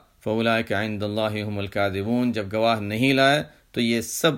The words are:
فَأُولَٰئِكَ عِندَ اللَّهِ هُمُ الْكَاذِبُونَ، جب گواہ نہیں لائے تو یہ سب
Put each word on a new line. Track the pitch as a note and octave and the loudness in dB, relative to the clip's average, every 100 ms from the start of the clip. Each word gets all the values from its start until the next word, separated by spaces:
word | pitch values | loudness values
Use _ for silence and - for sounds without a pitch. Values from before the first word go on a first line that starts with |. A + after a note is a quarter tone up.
| _ _ | _ _
فَأُولَٰئِكَ | G#2+ A2 A2+ A2+ - | -2 0 2 0 0
عِندَ | G2+ A2 G#2 G#2 | -2 -2 -4 -4
اللَّهِ | G#2+ A2 G#2 | -2 -2 -2
هُمُ | G#2 G2+ | -4 -6
الْكَاذِبُونَ، | G2 G#2 G2+ F#2+ G#2 A#2+ B2 | -4 -2 0 0 -2 0 0
جب | A2 G2 | -2 -4
گواہ | A2 A2+ A2 | 0 2 2
نہیں | G2+ A2+ C3+ | -2 0 2
لائے | C3+ C3+ D3 D3+ - _ | 4 4 2 -2 -14 _
تو | - | -2
یہ | A#2 A#2 | 0 0
سب | A2+ - E3 | -2 0 0